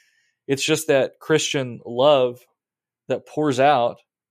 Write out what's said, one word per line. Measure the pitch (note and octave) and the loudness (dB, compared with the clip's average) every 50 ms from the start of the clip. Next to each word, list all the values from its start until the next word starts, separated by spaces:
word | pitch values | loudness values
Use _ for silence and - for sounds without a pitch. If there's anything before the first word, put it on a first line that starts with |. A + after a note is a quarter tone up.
| _ _ _ _ _ _ _ _ _ | _ _ _ _ _ _ _ _ _
it's | - C#3 C3+ - | -6 -4 -4 -2
just | - D#3+ D3+ - - | -2 -2 -2 0 0
that | C#3+ C3+ B2 - - _ | 0 0 0 -2 -6 _
Christian | - - D#3+ D3+ - - - D3 C3 B2+ A#2+ - - | -4 -2 0 0 0 -2 -4 -6 -6 -6 -10 -14 -14
love | - A#2+ A#2+ C3 D3+ D3+ C3+ B2+ B2 B2 B2 _ _ _ _ _ _ _ _ _ _ _ _ _ - | -10 -2 2 4 4 4 4 2 0 -2 -8 _ _ _ _ _ _ _ _ _ _ _ _ _ -8
that | C3 - - | -8 -8 -8
pours | - - - D3+ D3+ C3 A#2+ | -10 -6 -4 -2 -2 0 2
out | C3 C#3+ D3 B2+ A#2 A#2+ - - _ _ _ _ _ _ | 2 4 4 2 0 -2 -4 -8 _ _ _ _ _ _